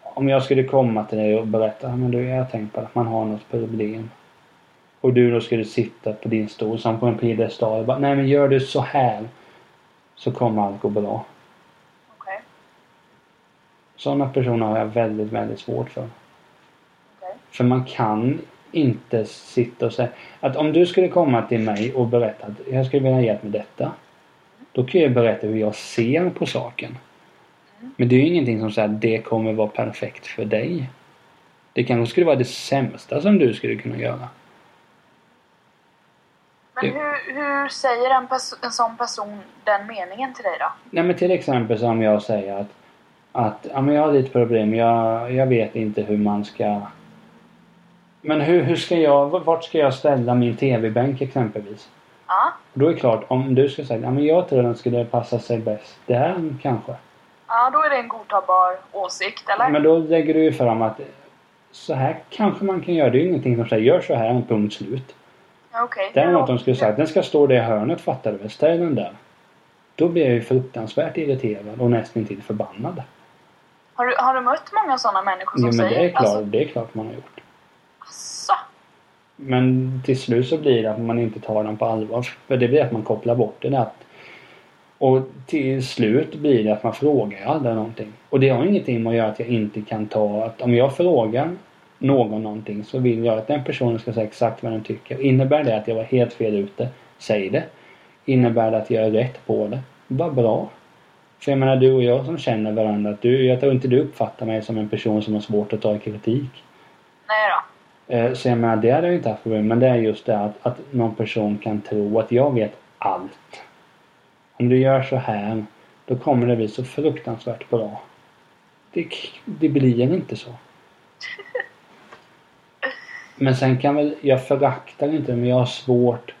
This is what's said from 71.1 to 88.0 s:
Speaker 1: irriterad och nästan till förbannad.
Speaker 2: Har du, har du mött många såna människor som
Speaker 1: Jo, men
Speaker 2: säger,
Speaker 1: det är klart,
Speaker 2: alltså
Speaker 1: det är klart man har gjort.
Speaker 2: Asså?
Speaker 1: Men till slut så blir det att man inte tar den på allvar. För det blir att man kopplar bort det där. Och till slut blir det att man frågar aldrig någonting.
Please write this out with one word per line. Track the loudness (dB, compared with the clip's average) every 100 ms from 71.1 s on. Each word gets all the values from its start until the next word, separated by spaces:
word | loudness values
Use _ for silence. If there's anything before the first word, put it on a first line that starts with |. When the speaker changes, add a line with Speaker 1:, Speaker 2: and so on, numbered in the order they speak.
| -4
Speaker 1:
irriterad | -2 -2 -2 -6 -8 -2
och | 2
nästan | 2 0 -6
till | -6 -8
förbannad. | -8 -6 -6 -8 -8 -8 -14 _ _ _ _ _ _ _ _
Speaker 2:
Har | -4 -2
du, | 2
har | 2
du | 2
mött | 0 -2 -2 -2
många | 0 0
såna | 0 -2
människor | -2 -4 -4 0
som | 2
Speaker 1:
Jo, | 2
men | 2
Speaker 2:
säger, | 2
Speaker 1:
det | 2
är |
klart, | 2
Speaker 2:
alltså | 2 2
Speaker 1:
det | 0 -2
är | -2
klart | -4 -8
man | -10 -10
har |
gjort. | -12 -18 -20 _ _ _ _ _ _
Speaker 2:
Asså? | -20 -16 -14 -12 -2 -2 -2 _ _ _ _ _ _ _
Speaker 1:
Men | 0 2 4 2 0 -4
till | -2 -2
slut | 2 0 2
så | 0
blir | 4 2
det | 2
att | -2
man | -2 0
inte | -2 -4
tar | -4 -2
den | -2 -2
på |
allvar. | -2 -2 -2 -4
För | -6 -10 -4 0
det | 4
blir | 4
att | 2
man | -2
kopplar | -2 -2 0
bort | 2 0 -2
det | -2
där. | 0 0 -4 -20 -20 -20 -20 -20 -20 _ _ _ _
Och | 4 4 2 -12 -6
till | -4 -2 -2 -4
slut | -2 2 2 0
blir | -2 4 4
det | 4
att | 0
man | 0
frågar | 0 2 2 0 -6 -4
aldrig | -2 0
någonting. | -2 -4 -8